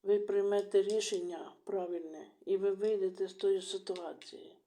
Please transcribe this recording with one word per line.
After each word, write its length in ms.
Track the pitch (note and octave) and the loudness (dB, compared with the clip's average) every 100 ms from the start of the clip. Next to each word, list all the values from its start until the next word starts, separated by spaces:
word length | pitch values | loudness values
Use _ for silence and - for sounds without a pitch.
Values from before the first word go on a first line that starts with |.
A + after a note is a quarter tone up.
Ви 160 | G3 G#3 | 4 2
приймете 640 | G#3 G3+ G3+ G3+ G3+ G3+ | 4 2 4 2 4 4
рішення 680 | G3 G#3+ G#3 F#3+ F3 E3 D3+ - | 4 0 0 -2 -4 -8 -12 -14
правильне, 640 | - G3 F3+ E3+ D#3+ D#3 - _ | -6 -4 -2 -4 -6 -14 -16 _
і 120 | - F#3+ | -2 0
ви 140 | G3+ | 0
вийдете 580 | F#3+ G#3+ G#3 F#3+ F#3 F#3+ | 2 2 2 0 0 -4
з 60 | |
тої 280 | - G3+ F#3+ | 2 2 2
ситуації. 920 | F#3 F#3+ F#3+ F3+ E3 D3+ - - - - | 0 -8 -6 -6 -8 -12 -16 -18 -18 -20